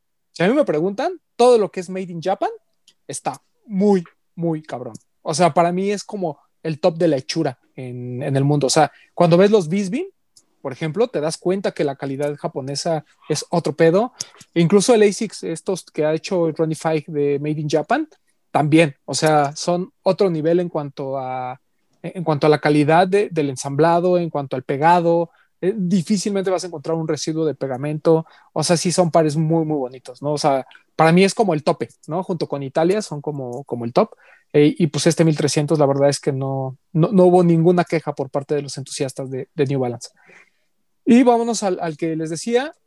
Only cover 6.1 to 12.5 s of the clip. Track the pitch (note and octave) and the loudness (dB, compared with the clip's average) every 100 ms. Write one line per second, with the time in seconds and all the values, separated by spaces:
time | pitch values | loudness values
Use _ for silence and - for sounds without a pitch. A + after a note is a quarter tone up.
6.1 | G#3 F3 - _ _ E3 D3+ F#3 E3 E3+ | -8 -8 -8 _ _ -8 -2 -2 0 0
7.1 | C#3 - D#3+ D3+ B2 _ - B2+ B2 B2 | 0 -4 -4 -4 -6 _ -14 -12 -10 -10
8.1 | B2 D3+ C3+ C#3+ D3 C3 D#3+ D3 - _ | -8 -2 0 2 2 2 2 0 -2 _
9.1 | - F3 F3 G3+ G#3+ D#3 G3 F#3+ B3 F#4+ | 0 4 6 6 4 0 -4 -4 -6 -8
10.1 | _ _ _ _ _ C#3 C3 D#3+ D3+ B3 | _ _ _ _ _ -12 -8 -6 -2 -2
11.1 | D#3 D3+ - F3 G3 G3 - D3 C3+ C#3 | -2 -4 -4 -2 -2 -2 -2 -4 -4 -8
12.1 | C3+ D3 D3 E3 | -6 -6 -6 -8